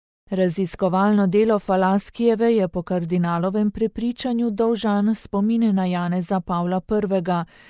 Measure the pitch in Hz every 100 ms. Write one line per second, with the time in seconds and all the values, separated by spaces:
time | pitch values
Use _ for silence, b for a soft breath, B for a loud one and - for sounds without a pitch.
0 | _ _ - 190 185 165 185 - 190 185
1 | 202 208 196 202 220 214 - 190 185 196
2 | - - 233 226 233 226 185 180 170 180
3 | 170 180 170 170 180 208 214 - 226 -
4 | 233 240 254 233 233 208 226 226 214 202
5 | 208 220 - 202 208 233 226 190 185 180
6 | 175 180 175 190 - 175 175 185 - 214
7 | 202 190 175 175 165 B B